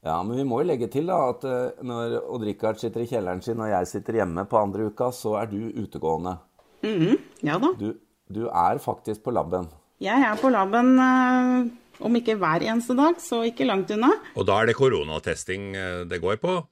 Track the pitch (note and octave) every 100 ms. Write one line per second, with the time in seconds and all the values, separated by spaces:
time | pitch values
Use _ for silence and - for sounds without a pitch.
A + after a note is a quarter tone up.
0 | D#2+ E2 F#2+ B2 C#3 A#2+ F3 C#3 A2+ C3+
1 | E3 F3+ C3+ B2 C3+ B2 B2+ - B2 A#2
2 | A#2 A#2 - B2 G#2+ G2+ A2 G#2+ A#2 A2
3 | A#2+ A#2+ F#2 F2+ F2+ A#2 A2 G2 F2+ G#2
4 | F#2+ A2+ F#2+ E2 G2 A#2 G#2 G2 A2 -
5 | B2+ B2 A2+ G#2+ A2 G2+ A2+ A#2 G2 -
6 | D#2 D#2+ F2 F2+ _ _ _ _ G#3 G#3
7 | E3 C#4 - - D3+ D#3+ C4+ F#4 G#2+ -
8 | _ _ _ G2 A#2 F2 F2 B2 - G#2+
9 | - G#2+ - A2+ D#2 F2+ E2+ - _ _
10 | F#3+ B3 B3+ G#3+ C4 A#3 F#3+ A3+ B3 B3+
11 | C4 B3+ B3+ B3+ B3+ B3+ A#3+ A#3 _ -
12 | A3 A#3+ A#3 A3 F3 E3 - A3+ A#3 B3+
13 | D4+ E4+ - A#3 A#3 A#3 C4+ G3 F3+ G#3
14 | B3 G#4 - - G2 G2+ A2+ - C3 G2+
15 | D2 D#2 F2+ D#2+ - F#2+ G2+ G2 F#2 F2+
16 | F2 F2 E2+ G#2+ E3+ F#3 D#3+